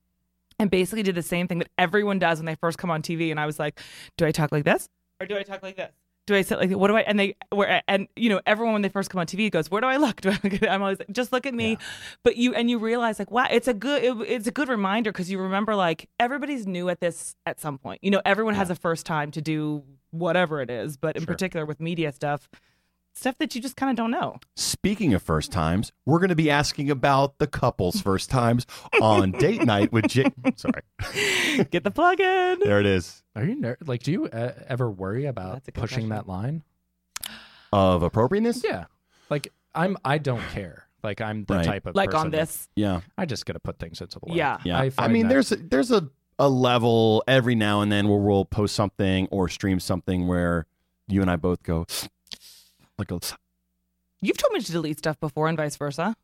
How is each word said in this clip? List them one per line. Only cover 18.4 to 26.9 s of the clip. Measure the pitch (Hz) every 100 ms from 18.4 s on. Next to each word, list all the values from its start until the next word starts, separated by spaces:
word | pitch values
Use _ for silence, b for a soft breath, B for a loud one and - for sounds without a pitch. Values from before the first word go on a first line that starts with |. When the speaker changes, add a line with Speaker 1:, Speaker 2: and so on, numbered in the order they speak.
| 220 202
Speaker 1:
has | 185
Speaker 2:
Yeah. |
Speaker 1:
a | 175
first | 175 165 -
time | 156 147
to | 160
do | 156 156 151 151 135 139 _
whatever | 165 175 170 175 151
it | 120
is, | 120 147 135
but | 160 139
in |
Speaker 2:
Sure. | 165
Speaker 1:
particular | 175 185 170 151
with | 151
media | 165 175 156
stuff, | 143 147 147 - b b b b b _ -
stuff | 254 262
that | 302 240
you |
just | 247 -
kinda | 269
don't | 240 226
know. | 285 143 - - -
Speaker 3:
Speaking | - - 185 208 180
of | 92
first | - 78 -
times, | 90 80 90 123 - -
we're | 165
gonna | 190 160
be | 160
asking | 147 147 -
about | 143